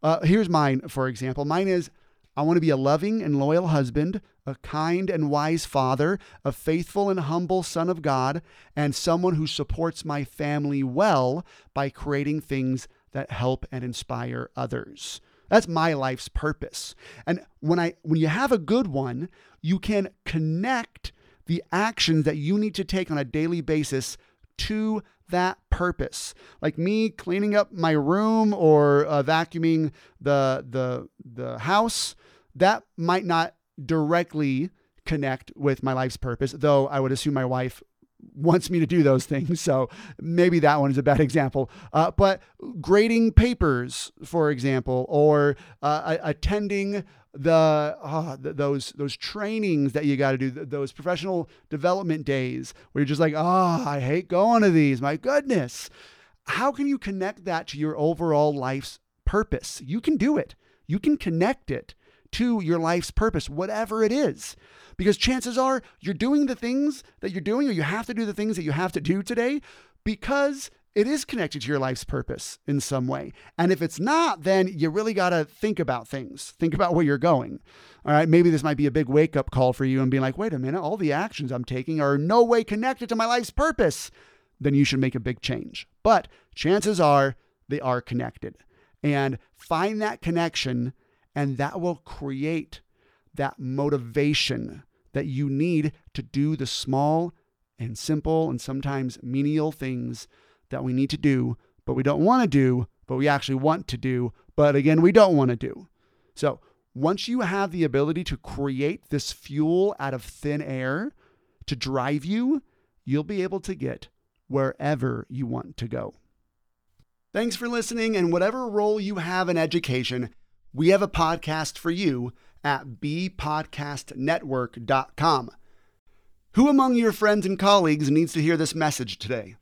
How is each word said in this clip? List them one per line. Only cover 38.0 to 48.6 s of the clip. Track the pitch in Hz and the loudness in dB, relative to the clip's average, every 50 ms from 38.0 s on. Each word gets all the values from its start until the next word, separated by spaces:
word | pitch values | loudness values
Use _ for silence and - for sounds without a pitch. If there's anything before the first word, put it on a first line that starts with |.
| _ _ _ _ - - _ | _ _ _ _ -20 -20 _
wants | 139 139 165 175 180 - - | -2 2 4 4 4 4 2
me | 180 170 | 0 0
to | 160 | 0
do | - 170 175 156 | 2 4 4 6
those | 139 135 131 127 | 6 6 4 2
things. | - 147 139 - 127 175 160 | 0 -4 -4 -2 -2 -4 -2
So | - - 143 131 131 120 - - - - - _ | 0 0 0 0 0 -2 -6 -16 -18 -20 -16 _
maybe | - 156 170 175 175 180 170 170 | -8 -2 2 4 4 6 6 6
that | 147 147 147 147 | 6 6 6 6
one | 139 139 | 4 2
is | 139 131 | 2 2
a | 135 | 4
bad | 143 143 - | 4 4 4
example. | 156 131 113 160 143 131 - 139 131 - - - - 117 - | 4 2 2 0 0 2 0 -2 -4 -4 -6 -18 -20 -4 0
Uh, | 147 160 165 | 0 0 2
but | 156 - 202 196 196 185 - _ _ _ - - 247 185 | 2 2 4 4 4 0 -6 _ _ _ -16 -14 -12 -12
grading | 135 - 185 202 214 226 226 226 226 226 220 | 0 4 6 6 6 6 4 4 4 6 6
papers, | - 220 247 247 - - 160 135 123 123 127 - - - - _ _ - | 4 4 4 2 2 2 2 2 2 0 -4 -8 -10 -10 -12 _ _ -18
for | - - 170 160 147 | -4 0 0 2 2
example, | 147 127 120 139 135 131 123 - 127 127 127 - | 0 0 -2 0 0 0 0 -2 -2 -2 -2 0
or, | 170 147 147 151 151 147 147 143 139 - - - - _ - | 2 4 6 6 6 6 4 2 0 -2 -8 -20 -20 _ -2
uh, | 143 147 156 160 165 160 165 | -2 -2 -2 -2 -2 -4 -4
a-, | - 160 | -2 -4
attending | 151 151 - - 202 208 208 202 202 202 196 196 202 202 - - - _ _ _ _ | -6 -2 -2 -2 -2 -2 -2 -2 -2 -2 -2 -2 -4 -6 -6 -8 -16 _ _ _ _
the, | 143 135 160 165 165 160 156 156 151 147 151 151 - 214 | -4 0 4 4 6 6 4 4 2 0 -2 -4 -8 -10
uh, | 147 143 160 156 170 135 | -6 -6 -6 -6 -6 -10
th-, | 135 135 143 156 | -10 -10 -10 -6
those, | 135 | -4